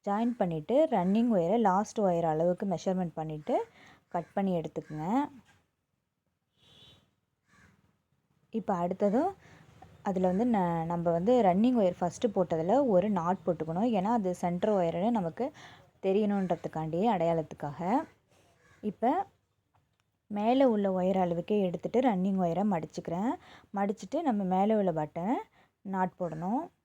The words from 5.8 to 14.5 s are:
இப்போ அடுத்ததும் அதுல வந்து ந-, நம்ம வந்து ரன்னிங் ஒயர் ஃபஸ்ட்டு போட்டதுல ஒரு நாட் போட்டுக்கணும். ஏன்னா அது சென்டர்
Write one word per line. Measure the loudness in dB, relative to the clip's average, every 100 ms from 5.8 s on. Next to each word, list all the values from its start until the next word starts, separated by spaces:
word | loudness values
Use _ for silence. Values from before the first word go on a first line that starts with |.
| _ _ _ _ _ _ _ _ _ -20 -20 -20 _ _ _ _ _ _ -20 _ _ _ _ _ _ _ _
இப்போ | -8 -4
அடுத்ததும் | -2 -2 0 0 2 0 -4 -20 -20 -20 -20 -20 -10
அதுல | -4 0 0
வந்து | 2 0
ந-, | 2 0 -2 -2
நம்ம | -2 0
வந்து | 0 2 4
ரன்னிங் | 4 4 4 4
ஒயர் | 2 0
ஃபஸ்ட்டு | -4 -2 -2
போட்டதுல | 0 0 0 2 2 4
ஒரு | 4 2
நாட் | 0 0 -2
போட்டுக்கணும். | -2 -4 -4 -2 0
ஏன்னா | 0 0
அது | 0 0
சென்டர் | -2 -2